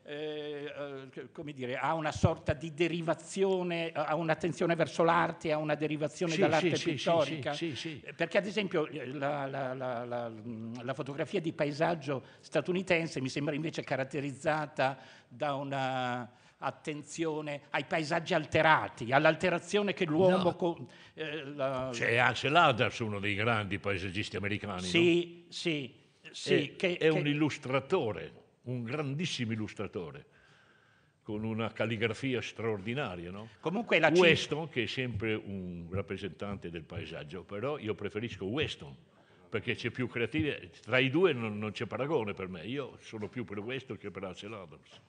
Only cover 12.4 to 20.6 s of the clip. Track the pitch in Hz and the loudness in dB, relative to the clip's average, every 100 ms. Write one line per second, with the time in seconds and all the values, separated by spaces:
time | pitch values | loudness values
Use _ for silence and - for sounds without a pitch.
12.4 | - - 120 185 190 170 165 - 131 151 | -2 -2 0 -2 2 2 2 -2 -4 -2
13.4 | 147 147 160 - 135 135 135 156 139 135 | -2 -2 -4 -6 -2 -2 -2 -2 -4 -4
14.4 | 160 156 147 - 131 135 - - _ 120 | 0 0 -2 2 0 0 -12 -20 _ -4
15.4 | 147 139 139 139 131 131 127 123 117 - | -2 -2 -2 -2 -2 0 -2 -2 -6 -14
16.4 | - _ 143 - - 147 147 - 165 151 | -20 _ -6 -4 -8 -8 -8 -4 -2 -2
17.4 | 151 143 - 156 139 170 151 170 156 175 | -6 -8 -2 -4 0 -2 0 -2 2 0
18.4 | 151 160 156 151 101 - 113 131 156 160 | 4 6 8 6 4 -6 4 6 8 6
19.4 | 185 170 - 202 202 - 175 151 185 185 | 2 0 0 0 2 0 2 6 6 8
20.4 | 180 165 | 4 2